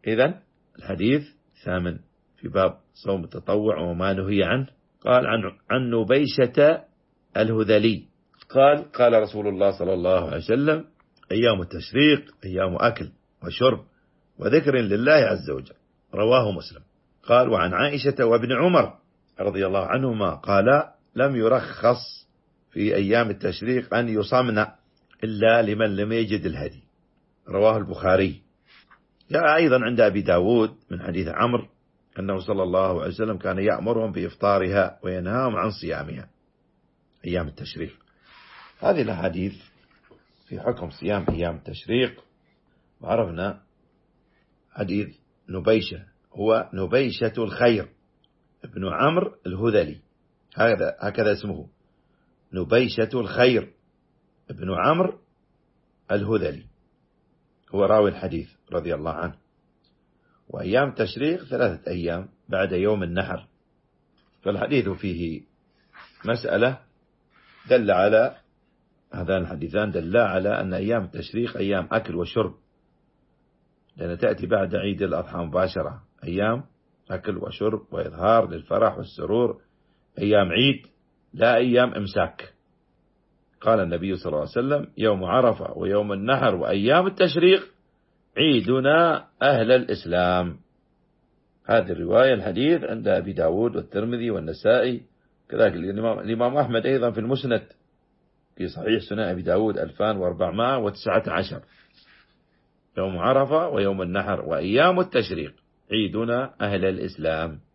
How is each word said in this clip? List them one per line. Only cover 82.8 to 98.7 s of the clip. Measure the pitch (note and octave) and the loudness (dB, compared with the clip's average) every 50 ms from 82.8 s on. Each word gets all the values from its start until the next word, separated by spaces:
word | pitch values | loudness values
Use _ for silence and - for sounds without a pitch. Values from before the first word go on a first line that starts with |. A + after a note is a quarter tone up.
| _ _ _ _ _ _ _ _ _ _ _ _ _ _ _ _ | _ _ _ _ _ _ _ _ _ _ _ _ _ _ _ _
قال | - A2 A2+ G#2+ | 2 2 4 4
النبي | F#2 E2+ E2+ E2+ F2 G2 F#2 | 2 -2 -4 -4 -4 -4 -6
صلى | E2+ - | -6 -6
الله | D#2+ D2+ D2+ | -4 -4 -4
عليه | D2+ - | -6 -4
وسلم: | - A#2+ B2 C3+ D3 C#3+ - - _ - | -4 -4 -2 -2 -2 -4 -4 -8 _ -2
"يوم | A2 A2 G#2 F#2+ F#2 | 0 0 0 0 -2
عرفة | F2 F#2+ B2+ B2 A#2 G#2+ - - - - - | 0 2 4 4 4 2 0 -8 -10 -8 -6
ويوم | F2+ F#2+ G2+ G#2 G#2 G#2 | -4 0 0 0 0 -2
النحر | G2+ G2 G2+ A#2+ C3+ B2+ C3+ - F#2+ | -4 -4 0 0 0 2 2 0 0
وأيام | F2 C#2 G#1+ F#2 G2+ G2 A#2+ D3 F3 F3+ | 0 -2 -2 0 0 2 4 4 4 2
التشريق | F#3+ F#3+ - C#3 C3+ C#3 E3+ D#3+ F#3 F#3+ - - - _ _ _ _ _ _ _ _ _ _ _ _ _ | 0 2 2 2 2 4 4 6 6 6 6 2 -8 _ _ _ _ _ _ _ _ _ _ _ _ _
عيدنا | - C#3+ D#3+ C#3 A#2 F2+ G#2 B2+ C3 B2+ C#3 D3+ E3 E3+ E3 D#3 - - _ _ _ | 0 2 2 2 2 2 2 0 2 2 4 4 4 4 4 2 -2 -6 _ _ _
أهل | - C#3 C#3 A#2 A2 A2+ | 2 2 4 4 4 4
الإسلام". | B2+ B2+ A#2+ - G2+ - - E2+ F2 F2+ F2+ F2+ F2+ F2+ F2+ F2 - - _ _ _ _ _ _ _ _ _ _ _ _ _ _ _ _ _ _ _ _ _ | 4 4 4 0 -6 -6 -4 -2 0 2 2 2 2 0 0 -2 -6 -10 _ _ _ _ _ _ _ _ _ _ _ _ _ _ _ _ _ _ _ _ _
هذه | - A2 A2+ F#2+ F#2+ | 2 2 2 2 0
الرواية، | F2 D#2+ E2+ F2 F#2+ A2+ C3 C3+ B2+ | -6 -6 -2 2 4 4 6 6 4
الحديث | G2+ F#2 G#2 F2 A2+ C3 D#3 E3+ D#3 - | 0 -2 -4 -2 0 2 2 2 0 0
عند | - G#2+ A2+ - G#2 | -6 -6 -4 0 0
أبي | F#2+ F2+ D#2+ G2+ | 0 0 -2 -4
داود | F2 - E2 D#2+ E2+ G2 A#2 A#2+ - | -4 -2 0 0 0 0 -2 -2 -2
والترمذي | - - - - G2 G#2+ A#2 B2 A#2 A#2 A#2 | -6 -10 -6 -6 -4 -4 -4 -6 -4 -4 -4
والنسائي، | G#2 F#2 D#2+ D#2+ D#2+ - - G#2 A#2+ B2+ B2+ B2+ B2 A2+ - _ _ _ _ _ _ _ _ _ | -4 -4 -6 -8 -10 -2 2 2 4 4 2 0 -2 -6 -10 _ _ _ _ _ _ _ _ _
كذلك | - A2+ A2+ G2+ F2+ | 2 4 4 4 2
الإمام، | F2 E2 F#2+ G2 G#2+ A2+ A2+ G#2+ G2 | -2 -6 -6 -6 -2 -2 -2 -2 -4
الإمام | - G#2+ A#2 A2+ A#2+ B2 C3 | -4 -6 -2 0 0 0 2
أحمد | D3 C#3 A#2 A2+ A2+ G#2+ | 0 0 2 0 0 0
أيضًا | - C3+ C3 A#2 A#2+ | 0 0 2 0 0
في | G2+ A#2 | -2 -2
المسند | G#2+ A#2+ C3+ C3 - B2+ A#2 G#2 - _ - _ _ _ _ _ _ _ _ _ _ _ _ _ _ _ _ | -4 -4 -4 -4 -2 -2 -2 -2 -4 _ -20 _ _ _ _ _ _ _ _ _ _ _ _ _ _ _ _
في | - F#2 | -10 -10
صحيح | F2 | -10